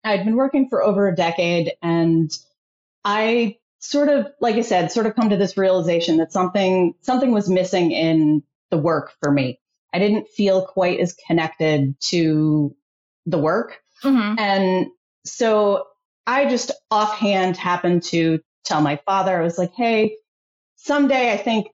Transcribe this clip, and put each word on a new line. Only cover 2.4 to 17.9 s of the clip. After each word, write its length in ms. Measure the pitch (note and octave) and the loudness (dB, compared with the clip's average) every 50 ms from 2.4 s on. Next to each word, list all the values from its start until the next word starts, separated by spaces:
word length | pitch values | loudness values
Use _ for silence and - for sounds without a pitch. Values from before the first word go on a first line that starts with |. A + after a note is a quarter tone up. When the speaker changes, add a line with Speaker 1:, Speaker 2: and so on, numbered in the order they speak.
| - _ _ _ _ _ _ _ _ _ _ _ - | -16 _ _ _ _ _ _ _ _ _ _ _ -6
Speaker 1:
I 540 | G3+ G#3 G#3+ A3 A3+ A#3 A#3+ A#3 G3+ - _ _ _ _ _ | -4 -2 -2 0 0 0 0 0 -2 -4 _ _ _ _ _
sort 300 | - - - C#4+ D4 D4 | -8 -4 0 0 2 2
of, 180 | C#4+ C4 G#3 - - - | 2 0 0 -4 -6 -4
like 160 | - A#3+ G#3 | -2 -2 0
I 60 | A3+ | 0
said, 300 | A3+ - F#3+ F3+ E3+ - | 0 0 0 0 0 0
sort 140 | - A#3 G#3+ | -2 -2 -2
of 100 | G#3+ G#3+ | -2 0
come 140 | A#3+ A3 G#3+ | 0 0 2
to 80 | G#3 | 2
this 200 | F#3 G3+ F3+ - | 0 0 0 0
realization 600 | G3 F#3+ F#3+ F#3 F#3 E3 F3 E3+ E3+ E3+ E3+ D#3+ | 0 2 2 2 2 0 0 0 0 0 2 2
that 140 | D#3+ D#3+ - | 0 0 0
something, 640 | - F#3 F#3 F3+ - G3+ F#3+ F#3 F#3 F#3 F3+ E3+ - _ | -2 -2 -2 -2 0 0 0 2 2 2 2 0 -2 _
something 300 | - - B3+ B3 C#4 B3 | -4 -2 0 0 2 2
was 180 | A3+ G#3 G3 F3+ | 2 2 2 2
missing 420 | F#3 F#3 F3+ F#3 G3+ F3+ F3 D#3+ | 0 0 0 0 0 0 0 0
in 520 | - - E3 E3 D#3+ D#3+ D#3 D3+ D3+ D3 - _ _ _ _ _ | 0 0 0 2 2 4 4 2 2 0 -2 _ _ _ _ _
the 80 | F3 | -2
work 360 | D#3+ C#3+ E3+ D#3+ D3 C#3+ - - _ | -2 0 0 0 -2 -4 -8 -10 _
for 100 | D3+ C#3+ | -2 0
me. 280 | C#3+ C#3+ C3 B2+ B2 - _ _ _ _ _ _ - | 0 0 0 -2 -6 -10 _ _ _ _ _ _ -2
I 60 | F3+ | 0
didn't 280 | G3+ G#3 G#3+ G#3 G#3 - | 0 0 0 -2 -4 -6
feel 360 | _ - G3+ G3 F#3+ F#3+ F#3 | _ 0 2 2 2 2 0
quite 340 | - - F#3+ F3+ F3+ - - | -2 -2 -2 0 0 0 0
as 160 | F3+ F3 - - - | -2 -4 -6 -8 -4
connected 720 | - E3 E3 D#3+ D#3 - - D#3+ D#3 D3+ D3 C#3 C3+ C#3 - - - | -2 0 0 0 -2 -4 -2 0 0 2 0 0 -2 -4 -6 -6 -2
to 680 | F#3 E3+ E3 D#3+ D#3 D#3 D#3 D#3 D3+ D3+ D3 C#3+ - _ _ _ _ _ _ _ _ _ - | -2 0 0 2 2 2 2 2 2 0 0 -2 -6 _ _ _ _ _ _ _ _ _ -8
the 120 | E3+ E3+ D#3 | -4 -2 -2
work. 420 | C#3+ D#3 F3 A3+ A#3+ - - - _ _ _ _ - | 0 0 0 -2 -4 -6 -12 -20 _ _ _ _ 0
Speaker 2:
Mm-hmm. 360 | C#4 C4+ A#3+ G#3 G#3 G#3+ A3+ | 0 2 2 2 0 -2 -2
Speaker 1:
And 480 | G#3+ G3+ G3 G3 F#3+ F#3 F#3 F#3 - - - _ _ _ _ _ - | -2 0 0 2 2 2 0 0 -2 -4 -8 _ _ _ _ _ -20
so 600 | - - - A#3+ A3+ G#3+ G#3+ G#3 G3+ G3+ F#3 - - _ _ _ _ _ _ - | -12 -4 -2 0 2 2 2 2 2 0 -2 -4 -8 _ _ _ _ _ _ -6
I 200 | A#3 B3+ C4+ C#4+ | -4 -2 0 0
just 260 | A#3 B3+ A#3+ - - - - _ - | 0 0 -2 -4 -6 -10 -10 _ -2
offhand 680 | A3 G#3+ G#3+ G#3+ G#3+ - A3+ G3+ G3+ F#3+ F#3 F#3 F3 | 0 0 0 -2 -2 -2 -2 0 0 0 0 -2 -2
happened 460 | - - F3+ F3+ F3 - F3 | -4 -4 -4 -2 -2 0 0